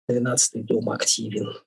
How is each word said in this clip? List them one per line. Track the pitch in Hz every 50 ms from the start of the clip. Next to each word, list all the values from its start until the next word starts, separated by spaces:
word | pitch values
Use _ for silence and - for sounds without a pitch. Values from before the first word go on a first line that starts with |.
| _ -
двенадцатый | 123 123 120 117 123 - - - - - 117
дом | 113 - 113 117 -
активен, | - - - - - - 113 113 107 104 98 98 - - -